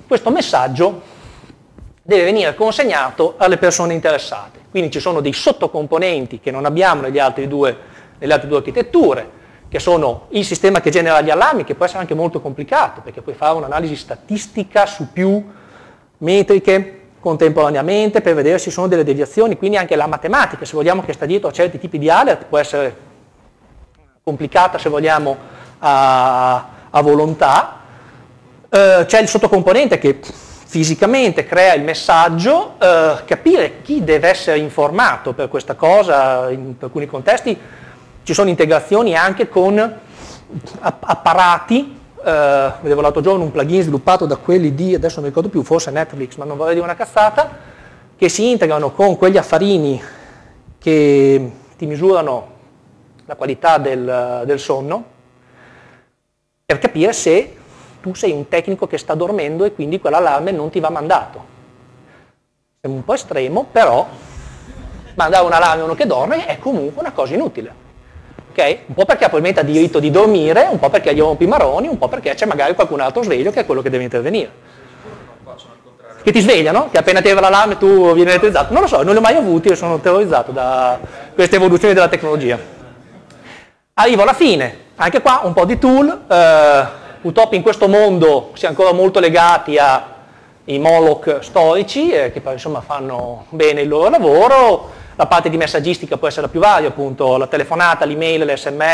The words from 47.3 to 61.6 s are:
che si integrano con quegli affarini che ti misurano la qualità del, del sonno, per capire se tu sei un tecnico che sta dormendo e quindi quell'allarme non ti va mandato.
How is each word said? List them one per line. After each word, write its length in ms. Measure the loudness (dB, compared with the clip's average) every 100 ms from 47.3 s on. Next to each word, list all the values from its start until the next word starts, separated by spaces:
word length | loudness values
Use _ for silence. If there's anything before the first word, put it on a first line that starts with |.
| 2 -4 -6 -20 -20 -20 -20 _
che 140 | _ -2
si 220 | 0 0
integrano 400 | 0 0 -2 -4
con 260 | 0 0 2
quegli 220 | 2 2
affarini 600 | 0 0 0 0 0 -4 -8 -20 -20 -20 -20 _ _ -8
che 760 | 0 2 4 4 4 2 0 -10 -20 _
ti 80 | -10
misurano 680 | -2 0 2 0 -6 -10 -20 _ _ _ _ _ _
la 120 | -18 -10
qualità 420 | -8 -2 2 2
del, 640 | 0 -4 -4 -4 -4 -6
del 140 | -4 -4
sonno, 460 | -2 -6 -4 -8 -10 _ _ _ _ _ -20 -20 _ _ _ _ _ _ _ _ -6
per 120 | -4
capire 360 | -4 0 0
se 420 | 0 0 0 0 -10 -20 -20 -20 -16
tu 140 | -14
sei 180 | -6 -4
un 160 | -4 -4
tecnico 380 | -4 -4 -6 -6
che 120 | -8
sta 160 | -8
dormendo 500 | -6 -4 -4 -6 -4
e 100 | -4
quindi 260 | -4 -8 -6
quell'allarme 500 | -2 0 0 -2 -4
non 200 | -6 -6
ti 100 | -6
va 100 | -4
mandato. 640 | -6 -2 -2 -2 -14 -20 _